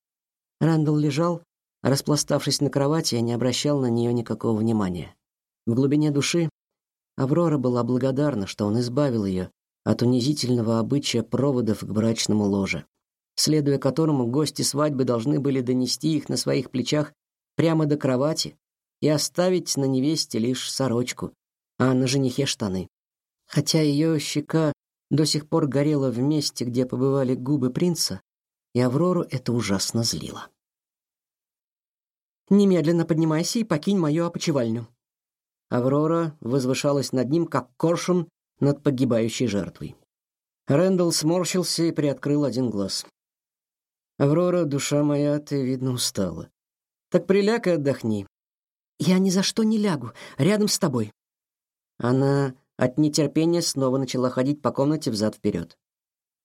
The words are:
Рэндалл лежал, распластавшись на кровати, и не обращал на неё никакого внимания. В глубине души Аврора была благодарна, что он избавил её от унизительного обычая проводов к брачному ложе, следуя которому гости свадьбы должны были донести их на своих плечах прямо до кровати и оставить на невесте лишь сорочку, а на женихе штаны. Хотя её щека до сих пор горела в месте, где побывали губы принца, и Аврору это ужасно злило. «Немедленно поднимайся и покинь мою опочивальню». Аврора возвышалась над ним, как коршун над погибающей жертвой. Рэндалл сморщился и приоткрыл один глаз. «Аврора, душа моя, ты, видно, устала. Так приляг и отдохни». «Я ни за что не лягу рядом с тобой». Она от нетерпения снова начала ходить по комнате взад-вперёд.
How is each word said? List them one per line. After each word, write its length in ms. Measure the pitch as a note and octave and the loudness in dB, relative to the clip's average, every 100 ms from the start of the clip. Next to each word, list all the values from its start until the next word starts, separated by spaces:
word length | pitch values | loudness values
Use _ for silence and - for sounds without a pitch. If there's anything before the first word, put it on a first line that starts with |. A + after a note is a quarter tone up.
| _ _ _ _ _ _ | _ _ _ _ _ _
Рэндалл 380 | D#3 D#3+ D3 D3+ | 2 4 2 2
лежал, 460 | D3+ C#3 E3+ E3 - _ _ _ | 2 2 0 -2 -8 _ _ _
распластавшись 800 | - C#3 - D3 - C#3+ C#3+ C3+ | 0 0 2 0 0 -2 0 -2
на 80 | C#3+ | 0
кровати, 460 | C3+ C#3 D#3+ - A#2 | 0 0 0 0 -2
и 60 | |
не 120 | A#2 | 0
обращал 460 | A#2+ B2+ B2 D3 D3 | 0 0 0 0 0
на 100 | B2+ | 0
неё 220 | A#2 A#2+ | 0 2
никакого 460 | A#2+ A2+ A2 A#2 A2 | 0 -2 -4 -2 0
внимания. 580 | A2+ A2 F#2+ F2 - - _ _ _ _ - | 2 2 0 -4 -10 -16 _ _ _ _ -2
В 80 | |
глубине 380 | A#2+ C#3 D3 D3+ | 0 2 2 2
души 380 | C#3+ C3+ E3+ D#3+ - _ _ _ _ _ - | 0 0 0 -2 -6 _ _ _ _ _ -4
Аврора 400 | C3 D#3+ E3+ D3+ | 0 2 2 2
была 260 | B2+ B2 | 0 0
благодарна, 600 | A#2 B2+ C3 C3 D3 A#2 F#2+ | 0 0 0 0 -2 -2 -6
что 200 | - G#2 | -2 0
он 140 | A2+ | 0
избавил 460 | A#2+ B2 C#3+ A#2 G2 | 0 0 0 0 -2
её 240 | F#2 F#2 - _ _ | -2 -4 -12 _ _
от 180 | A2 G#2+ | -2 2
унизительного 800 | A#2+ B2+ B2+ D3+ B2 B2 A2 A2+ | 2 2 0 -2 0 0 2 0
обычая 440 | A2 C#3 - A#2 | 0 -2 0 -4
проводов 560 | A2 B2 C#3 B2+ A2 G#2+ | -2 0 0 0 0 -2
к 120 | - | -2
брачному 520 | G#2 A2+ A2+ - G#2+ G2+ | 0 0 0 0 0 2
ложе, 400 | G2 F#2+ D#2+ - _ _ _ _ - | 0 0 -4 -8 _ _ _ _ -4
следуя 420 | - D#3 C#3+ C#3 | 0 2 2 0
которому 480 | C3+ B2+ D#3+ C#3+ A#2 | 0 0 0 0 0
гости 340 | C3+ D3+ - | 0 -2 -2
свадьбы 440 | C3 C3+ D3+ C3 B2+ | -4 0 -2 0 0
должны 340 | A#2 A#2+ D3+ | 0 0 0
были 220 | C#3 C3+ | 0 -2
донести 560 | B2 B2+ B2 - D#3 D3+ | 0 0 0 -2 -2 -2
их 120 | - | -2
на 80 | C3 | -4
своих 320 | C#3 C#3 B2+ | -2 -2 -2
плечах 440 | B2+ B2 D3+ D3+ - _ _ _ - | -6 -2 -2 -2 -8 _ _ _ 0
прямо 300 | D#3+ D#3+ D3+ | 2 2 0
до 120 | D3 | 0
кровати 600 | C3+ B2+ D3 D#3+ D3+ - _ _ _ _ | 0 0 0 -2 -6 -10 _ _ _ _
и 60 | C#3+ | 0
оставить 680 | C#3+ - - F#3 F3+ - - | 0 -2 -2 0 0 -2 -2
на 80 | C3+ | 0
невесте 540 | C3 C#3 D#3+ - A2+ | 0 0 -2 -2 -2
лишь 320 | A#2 B2 - | -2 -2 -6
сорочку, 640 | - C3 A#2 B2 - - - _ _ _ - | -4 0 0 -2 -6 -10 -12 _ _ _ -2
а 160 | B2+ | 2
на 140 | C3 C3 | 2 2
женихе 380 | C#3 C3 B2+ - | 0 0 -2 -4
штаны. 420 | - G#2 F#2 E2+ _ _ _ _ _ _ | -2 -4 -4 -6 _ _ _ _ _ _
Хотя 340 | D3+ D3 D#3+ | -4 0 2
её 360 | D3+ C#3+ D#3+ D#3 | 2 2 2 0
щека 540 | D3+ D3 - D#3+ D#3 - _ _ _ | -2 -6 -2 0 0 -2 _ _ _
до 160 | C#3+ D#3 | 0 2
сих 220 | D3+ - | 0 -2
пор 200 | E3 D3+ | -2 0
горела 440 | C3 D3 D3+ C3+ | 0 2 2 0
в 80 | A#2 | 0
месте, 460 | C#3 D#3 C#3+ - B2 | 0 0 -2 -6 -4
где 200 | A#2+ B2+ | -2 -2
побывали 500 | B2 C3+ C#3 B2+ B2+ | 0 0 0 0 -2
губы 360 | B2+ D3 B2+ | -2 -2 0
принца, 500 | B2+ F3 E3 - F#2+ - _ _ _ _ | 0 0 0 -4 -6 -14 _ _ _ _
и 80 | A#2+ | 0
Аврору 400 | B2+ C3+ F3+ F3 | 2 2 0 0
это 320 | E3 C3 - | -2 -6 -2
ужасно 500 | A#2+ G2 F#2+ - A2+ | -2 0 -2 -2 -2
злило. 460 | A2+ D#2+ A#1+ - - _ _ _ _ _ _ _ _ _ _ _ _ _ _ _ _ _ _ _ _ | -2 -4 -8 -14 -16 _ _ _ _ _ _ _ _ _ _ _ _ _ _ _ _ _ _ _ _
«Немедленно 560 | G3 G3 F3+ D3+ E3+ E3 | 4 6 4 4 2 2
поднимайся 540 | D#3+ D#3+ D#3 E3+ A#3 | 2 2 2 0 -2
и 40 | |
покинь 340 | A3 D3+ G3 G3+ | -2 -2 0 0
мою 280 | D#3 D#3+ E3+ | 0 0 -2
опочивальню». 640 | E3+ - C#3 A#2 A#2 A#2 _ _ _ _ _ _ _ _ | -4 -2 0 0 -4 -8 _ _ _ _ _ _ _ _
Аврора 680 | B2 B2+ C#3+ D#3 E3+ E3 D3+ | -2 0 2 2 0 -2 -6
возвышалась 720 | A2+ C3+ B2+ C3 D3 C#3+ B2+ | -2 0 0 0 0 0 0
над 180 | C3 A#2+ | -2 0
ним, 180 | E3 E3 | 0 0
как 280 | C3+ - _ | -2 -6 _
коршун 520 | E3 E3 - F3+ E3 _ _ _ | 0 0 0 -2 -2 _ _ _
над 240 | C#3 D3 | 0 2
погибающей 640 | D3+ B2 C3 A#2 A2+ - B2 | 0 0 2 2 0 0 -2
жертвой. 480 | G2+ E2+ - D2 - _ _ _ _ _ _ - | -2 -4 -10 -14 -16 _ _ _ _ _ _ 0
Рэндалл 440 | C#3 F#3+ F#3 E3+ | 2 4 2 2
сморщился 720 | D#3 D3+ F3 E3 F#3 E3 - | 0 0 0 0 -2 -2 -2
и 80 | E3 | -2
приоткрыл 520 | D#3 D3 C3+ C#3+ D3 | 0 -2 -2 -2 0
один 260 | C#3+ A2+ B2 | 0 0 -2
глаз. 360 | G2+ G2 - - _ _ _ _ _ _ _ _ _ _ - | -2 -4 -6 -10 _ _ _ _ _ _ _ _ _ _ -2
«Аврора, 480 | C#3 D#3 F3+ F3 D#3 | 2 2 2 0 0
душа 380 | C#3 - D3 | -2 -2 0
моя, 360 | D3 C#3+ D3 D3 | 2 2 0 -2
ты, 240 | D3 C#3+ B2+ | -4 -4 -2
видно, 260 | C3 C3 | -2 -2
устала. 580 | B2 - - F#2 D#2+ - _ _ _ _ _ _ | -2 -4 -4 -4 -4 -14 _ _ _ _ _ _
Так 180 | F3 E3+ | -2 2
приляг 400 | G3 G3+ A#3 F#3 | 2 4 0 0
и 40 | |
отдохни». 560 | E3+ C#3 B2+ A2+ G#2 G2 _ _ _ _ _ _ _ | 0 0 -2 -2 -4 -6 _ _ _ _ _ _ _
«Я 200 | D3+ F#3 | 2 2
ни 100 | F#3+ | 2
за 140 | F#3 | 2
что 200 | F#3 - | 0 0
не 140 | A3 A3 | 0 2
лягу 340 | G#3 D3 A#2+ - - - | 0 -2 -6 -14 -16 0
рядом 300 | D3 G#3 G#3 | 2 2 0
с 120 | - | 0
тобой». 320 | E3 B2 G#2+ - _ _ _ _ _ _ _ _ | 0 0 -4 -8 _ _ _ _ _ _ _ _
Она 580 | A#2+ C3 C#3 C#3 C#3 C3 _ - | 0 2 4 2 0 -4 _ -2
от 200 | B2+ B2+ | -2 2
нетерпения 640 | D3+ D3 D3 D#3 E3 E3+ | 0 2 0 0 2 0
снова 360 | E3 C#3 C3+ C3+ | -2 -2 0 0
начала 320 | C3 B2+ B2+ | -2 -2 -2
ходить 320 | B2+ C3 D3 | 0 -2 0
по 100 | B2 | -2
комнате 400 | A#2 C#3 D#3 D3 | 0 0 0 -2
взад-вперёд. 640 | G#2+ G#2+ - G#2 F2+ E2 - _ _ _ _ _ _ | -2 -2 -2 -4 -4 -8 -14 _ _ _ _ _ _